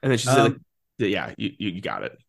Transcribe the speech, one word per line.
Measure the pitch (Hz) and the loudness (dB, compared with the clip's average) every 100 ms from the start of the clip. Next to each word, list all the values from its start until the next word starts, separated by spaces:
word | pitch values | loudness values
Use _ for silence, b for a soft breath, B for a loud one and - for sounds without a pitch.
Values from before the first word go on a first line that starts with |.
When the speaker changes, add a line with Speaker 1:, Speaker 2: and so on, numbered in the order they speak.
Speaker 1:
And | 135 | 2
then | 120 | 2
she | 127 | 4
said, | 135 | 4
Speaker 2:
Um, | - - _ _ _ _ | 4 0 _ _ _ _
Speaker 1:
like, | 104 | -2
"Yeah, | 95 60 - | 0 -4 -6
you, | 101 - | -8 -6
you, | 101 | -8
you | 90 | -6
got | - 50 | -8 -6
it." | 52 - | -8 -12